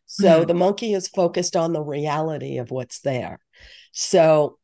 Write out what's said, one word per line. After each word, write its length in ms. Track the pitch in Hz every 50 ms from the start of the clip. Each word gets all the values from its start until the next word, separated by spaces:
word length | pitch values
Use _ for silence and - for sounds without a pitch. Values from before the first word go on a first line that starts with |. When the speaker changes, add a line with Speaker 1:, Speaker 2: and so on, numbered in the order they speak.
| _
Speaker 1:
So 360 | - - - 202 185 160 160 170
Speaker 2:
Mm-hmm. 20 |
Speaker 1:
the 100 | 165 170
monkey 400 | 175 180 190 208 208 240 226 208
is 120 | 190 185 -
focused 460 | - 196 180 170 175 190 175 - -
on 180 | 180 165 165 165
the 80 | 151 151
reality 760 | 147 143 147 147 151 147 151 156 160 156 139 131 139 135 131
of 120 | 123 120
what's 300 | 127 131 123 - - -
there. 400 | - 139 135 123 101 82 - - _ _ _ _ - - - - - _ -
So 640 | - - - - 180 160 160 156 151 147 - - _